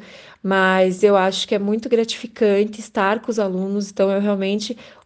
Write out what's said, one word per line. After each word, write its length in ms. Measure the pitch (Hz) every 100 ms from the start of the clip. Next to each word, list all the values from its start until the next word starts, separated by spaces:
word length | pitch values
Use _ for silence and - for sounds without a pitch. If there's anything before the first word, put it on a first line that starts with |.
| - - - -
mas 600 | 185 190 190 190 185 185
eu 140 | 202 196
acho 300 | 185 185 -
que 80 |
é 40 | 214
muito 300 | 202 220 -
gratificante 920 | 226 226 - 226 - 214 202 214 214
estar 400 | - - 196 220
com 100 | 226
os 80 | 220
alunos, 520 | 202 185 190 202 196
então 200 | - 196
eu 100 | 196
realmente, 560 | 208 196 190 208 214 240 - -